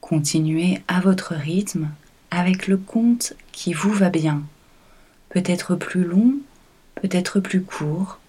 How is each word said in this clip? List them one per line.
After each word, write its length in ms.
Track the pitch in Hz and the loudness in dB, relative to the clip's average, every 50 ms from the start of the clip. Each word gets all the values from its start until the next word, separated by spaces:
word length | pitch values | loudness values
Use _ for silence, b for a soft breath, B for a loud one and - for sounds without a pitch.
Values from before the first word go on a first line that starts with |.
Continuez 800 | - - 165 156 147 - - 160 156 156 160 160 170 185 185 185 - - | -4 -2 -2 0 0 0 0 0 0 2 0 2 2 2 0 0 -2 -2
à 100 | 185 180 | -2 2
votre 380 | 185 196 185 185 - - 170 | 4 4 2 2 0 -6 -8
rythme 540 | 156 139 156 170 190 208 - - 175 156 151 151 - _ - _ _ _ _ - | -6 -4 -2 -2 -2 -2 -2 -4 -4 -4 -4 -6 -10 _ -20 _ _ _ _ -2
avec 340 | 175 180 180 185 185 - | 0 2 2 0 0 0
le 120 | - 196 190 | 0 0 0
compte 560 | 190 - - 226 226 240 240 240 - - - - - - - | 0 -2 -2 2 4 4 4 2 0 -8 -10 -14 -20 -20 -16
qui 200 | - - 180 170 | -8 -6 -4 -4
vous 200 | 151 170 202 214 | 0 0 0 2
va 180 | 202 196 180 | 4 2 2
bien. 320 | 180 165 156 156 151 147 147 147 - _ _ b b b b b b b b b b b b _ | 2 2 2 2 0 0 -4 -8 -16 _ _ b b b b b b b b b b b b _
Peut-être 480 | - 185 180 185 180 175 - - 180 | -4 -2 0 0 -2 -2 0 -2 -2
plus 260 | 160 - - - 180 180 | -2 -2 -4 -2 -2 0
long, 320 | 170 175 190 226 247 269 285 285 - _ _ _ _ _ _ _ _ _ | 2 4 6 6 6 4 2 -4 -10 _ _ _ _ _ _ _ _ _
peut-être 420 | - - 190 - 180 180 - - 202 | -6 -6 0 0 0 -2 0 -2 -2
plus 240 | 190 - - 185 185 | -2 0 -2 -2 -2
court 560 | - - - 151 151 151 175 196 - - - _ | -2 -8 -6 -4 -2 -2 -2 -4 -6 -6 -18 _